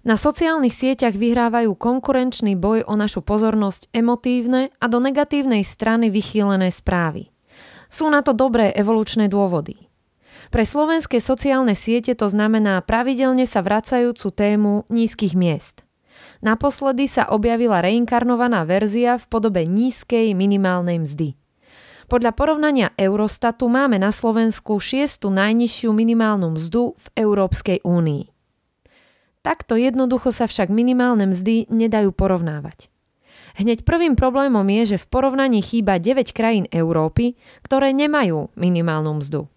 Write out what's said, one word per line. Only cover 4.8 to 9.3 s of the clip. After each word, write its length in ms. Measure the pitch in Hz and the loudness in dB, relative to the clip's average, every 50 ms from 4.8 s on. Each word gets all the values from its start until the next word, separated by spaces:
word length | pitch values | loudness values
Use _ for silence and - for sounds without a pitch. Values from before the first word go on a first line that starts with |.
a 40 | - 240 | -4 0
do 80 | 226 | 0
negatívnej 640 | 240 247 277 269 285 294 294 - 285 277 262 233 208 | 0 0 0 0 0 -2 0 -2 -2 0 0 0 0
strany 480 | 196 - - _ - 220 226 226 233 220 | 0 -2 -6 _ -2 0 0 2 0 2
vychýlené 640 | 190 214 202 - - 214 202 202 196 190 190 180 175 | 0 -2 -4 -2 -2 -2 0 2 2 2 0 0 -2
správy. 560 | - - - 190 175 170 160 151 - - _ _ _ _ _ _ - - - - - - _ - | -2 -4 -2 -2 0 -2 -2 -4 -8 -14 _ _ _ _ _ _ -20 -20 -20 -20 -20 -20 _ -8
Sú 160 | - 320 311 | -4 0 2
na 160 | 294 285 285 | 2 2 2
to 80 | 294 254 | 2 2
dobré 400 | 214 262 262 233 233 220 196 - | 2 2 2 2 2 2 2 2
evolučné 560 | - 202 202 226 220 220 - - 220 214 | 0 0 2 2 0 0 -2 0 0 0
dôvody. 480 | 202 | 0